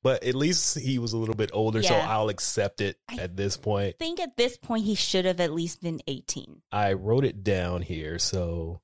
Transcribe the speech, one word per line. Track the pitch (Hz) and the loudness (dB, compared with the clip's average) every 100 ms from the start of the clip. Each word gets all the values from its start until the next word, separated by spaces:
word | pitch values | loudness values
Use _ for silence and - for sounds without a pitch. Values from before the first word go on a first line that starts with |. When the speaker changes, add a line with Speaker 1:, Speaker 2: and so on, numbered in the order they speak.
Speaker 1:
But | 131 123 | 2 2
at | 123 127 | 0 2
least | 156 175 - 151 | 2 2 0 0
he | 131 131 | 0 0
was | 117 | 0
a | 113 | -2
little | 110 | 0
bit | 110 107 | 0 0
older, | 107 110 110 | 2 2 4
so | 175 135 | 4 4
Speaker 2:
Yeah. | - | 2
Speaker 1:
I'll | 110 107 | 0 0
accept | 98 - - 101 - | 0 -2 0 0 0
it | 101 - - | -4 -4 -12
Speaker 2:
I | - | -8
Speaker 1:
at | 90 92 | -6 -2
this | 98 - | -2 -2
point. | 107 101 101 - | -2 0 -2 -2
Speaker 2:
think | 330 349 | -6 -4
at | 330 - | -6 0
this | 240 - | 0 0
point | - 226 214 | -2 0 0
he | |
should | 202 - 190 185 | 0 2 2 2
have | 175 | 2
at | 170 | 0
least | 160 170 - | 0 -4 -4
been | 170 165 - | -6 -4 -6
eighteen. | 131 - - - - _ | -8 -6 -8 -8 -20 _
Speaker 1:
I | 104 101 | 0 2
wrote | 95 101 120 135 | 2 2 4 4
it | 104 | 0
down | 98 95 87 90 | 0 2 2 -2
here, | 85 82 78 85 | -2 -6 -4 -2
so | - 95 85 85 82 87 | 0 0 0 -2 -4 -8